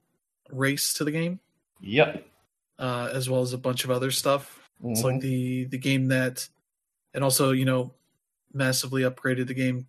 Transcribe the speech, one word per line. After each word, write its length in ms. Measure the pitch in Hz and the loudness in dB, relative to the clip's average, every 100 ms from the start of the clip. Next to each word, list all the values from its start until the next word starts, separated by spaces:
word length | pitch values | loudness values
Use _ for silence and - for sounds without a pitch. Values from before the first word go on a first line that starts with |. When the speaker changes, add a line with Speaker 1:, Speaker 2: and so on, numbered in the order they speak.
| _ _ _ _ - | _ _ _ _ -12
Speaker 1:
race 440 | 135 135 143 - | -2 0 0 -2
to 100 | - | -2
the 60 | 151 | -2
game. 300 | 156 170 185 _ _ _ _ | -2 -4 -6 _ _ _ _
Speaker 2:
Yep. 440 | 95 123 - - - _ _ _ _ - | 0 4 4 0 -14 _ _ _ _ -6
Speaker 1:
Uh, 320 | 127 123 120 | -4 -2 -2
as 160 | 131 127 | -4 0
well 140 | 127 | 0
as 100 | 123 | 0
a 60 | 127 | -2
bunch 260 | 127 123 | -2 -2
of 60 | 127 | 0
other 200 | 123 135 | 0 0
stuff. 480 | 131 139 139 - - - _ | 0 2 0 -2 -20 -20 _
It's 180 | 120 110 | -4 0
like 100 | 127 131 | 0 0
Speaker 2:
Mm-hmm. 40 | |
Speaker 1:
the, 440 | 135 131 127 127 127 | -2 -2 -2 -4 -4
the 120 | 131 | -4
game 300 | 135 135 131 | 0 2 4
that, 400 | 131 127 131 - _ _ _ _ _ _ | 2 2 -4 -12 _ _ _ _ _ _
and 80 | - | -2
also, 280 | 139 131 135 | 2 4 4
you 120 | 131 | 4
know, 280 | 131 127 127 - _ _ _ _ _ | 2 2 -2 -10 _ _ _ _ _
massively 480 | 139 131 127 127 131 | -2 0 0 0 0
upgraded 440 | 127 127 131 123 127 | 0 0 -2 0 -2
the 60 | |
game 320 | 131 127 127 | 0 0 -2